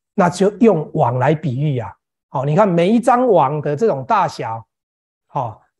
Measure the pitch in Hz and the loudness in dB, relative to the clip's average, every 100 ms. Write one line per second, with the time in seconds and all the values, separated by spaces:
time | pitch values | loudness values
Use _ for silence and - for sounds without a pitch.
0 | _ - 175 - 196 202 226 165 147 160 | _ 0 0 2 -2 2 2 2 -2 -2
1 | 120 123 131 151 147 120 151 127 98 - | -2 0 0 0 -2 -4 -2 -4 -6 -14
2 | _ _ _ 139 139 160 214 170 175 233 | _ _ _ -6 0 2 2 2 2 2
3 | 254 247 254 175 135 151 147 147 226 139 | 2 2 4 4 2 -2 -4 -2 -2 -2
4 | 123 180 165 - 120 113 - _ _ _ | -2 -2 -2 -4 -10 -10 -14 _ _ _
5 | _ _ _ 147 117 - _ | _ _ _ -8 -8 -10 _